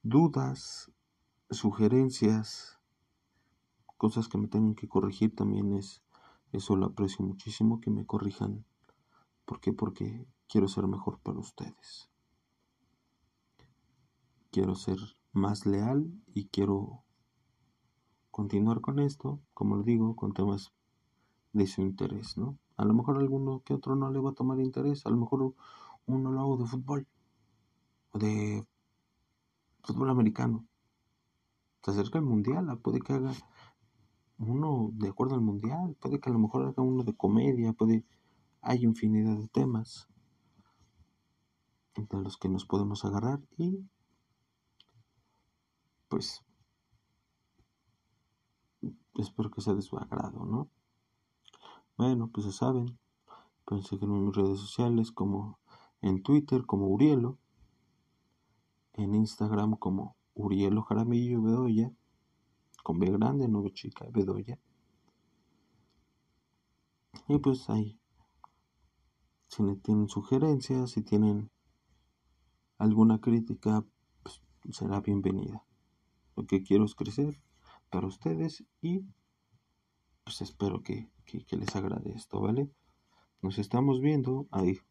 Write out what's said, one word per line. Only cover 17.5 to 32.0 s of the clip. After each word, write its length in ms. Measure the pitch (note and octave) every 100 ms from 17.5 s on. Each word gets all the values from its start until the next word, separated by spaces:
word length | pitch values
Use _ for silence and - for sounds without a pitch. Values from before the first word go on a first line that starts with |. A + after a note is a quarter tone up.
| _ _ _ _ _ _ _ _
continuar 500 | - G#2 G2+ G#2+ A#2
con 160 | C3 C#3
esto, 420 | C#3+ C#3 C3+ C#3+ _
como 220 | - G#2 G2+
lo 80 |
digo, 320 | A2 A#2 A2+ A#2
con 180 | G2+
temas 400 | G2 G2 G2+ - _ _ _ _ _ _ _ _
de 140 | G#2 F#2+
su 140 | -
interés, 540 | F#2+ F#2+ F#2 G2+ A2 -
¿no? 220 | A#2+ C#3 _ -
A 80 | G#2
lo 100 | A2+
mejor 220 | B2 C#3
alguno 440 | C3+ C3+ C3+ C3
que 120 | - C#3
otro 200 | C3+ C3+
no 140 | C3+
le 100 | C3+
va 120 | C3+
a 40 | C#3
tomar 240 | C3 C3
interés, 460 | C3 C3 C#3 C#3 A2
a 60 |
lo 60 | A#2
mejor 360 | A#2 C#3 C3 - - - - - -
uno 240 | C3 C3
lo 80 | C3+
hago 160 | C#3 B2+
de 80 | A#2
fútbol, 420 | C3 C3 C#3+ C3+ _ _ _ _ _ _ _ _ _ _
o 60 | G#2
de 480 | G#2+ G#2+ G#2 G#2 A2 _ _ _ _ _ _ _ _ _ _ _
fútbol 260 | - A#2 C3+
americano. 560 | B2+ A2 A2 A#2+ A2+ - _ _ _ _ _ _ _ _ _ _ _
Se 80 | -
acerca 260 | G2+